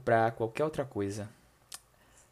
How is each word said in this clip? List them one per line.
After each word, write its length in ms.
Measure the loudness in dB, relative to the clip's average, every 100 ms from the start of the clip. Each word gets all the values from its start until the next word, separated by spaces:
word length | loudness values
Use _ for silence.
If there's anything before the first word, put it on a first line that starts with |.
pra 280 | 2 4 4
qualquer 340 | 0 -4 -2 -2
outra 180 | -2
coisa. 460 | -6 -4 -4 -4 -10 -14 _ _ -20 -20 _ _ _ -20 _